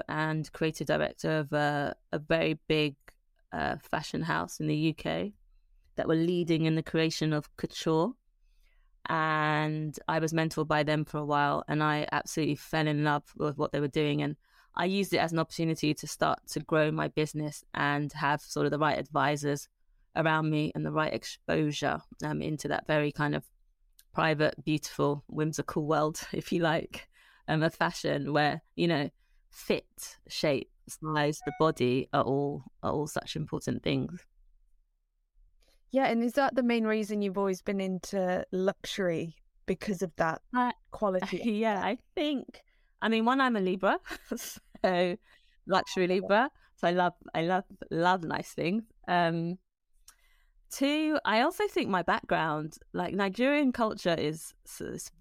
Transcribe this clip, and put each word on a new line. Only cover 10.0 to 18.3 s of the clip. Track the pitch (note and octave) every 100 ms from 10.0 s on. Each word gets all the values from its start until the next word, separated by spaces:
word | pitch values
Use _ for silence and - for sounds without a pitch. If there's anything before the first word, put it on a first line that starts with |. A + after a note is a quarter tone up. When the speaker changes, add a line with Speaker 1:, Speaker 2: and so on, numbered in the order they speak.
| -
Speaker 1:
I | D#3+
was | D#3+
mentored | D#3+ D#3+ D#3 D#3
by | D3+
them | D3 D3+
for | D3+ D3+
a | D3
while, | C#3+ C#3+ D3 -
and | D3
I | D#3 D3+ D3+
absolutely | - - - D3+ D3
fell | - D#3+ D3+
in | D3
love | D3+ D3 - -
with | D3+ D3
what | D3+
they | D3
were | D3
doing. | D#3 D3+ D3
And | D3 D3+ _ _ _ -
I | F3
used | G3 F#3+ -
it |
as | E3
an | E3
opportunity | D#3+ - E3 D#3+ D3+ D3+
to | D3+
start | - D#3 - -
to | -
grow | D3+ D#3 D3+
my | D#3 D3+
business | - D3+ D3+ D3+ - -
and | - C#3+ C#3+ D3
have | D3 D3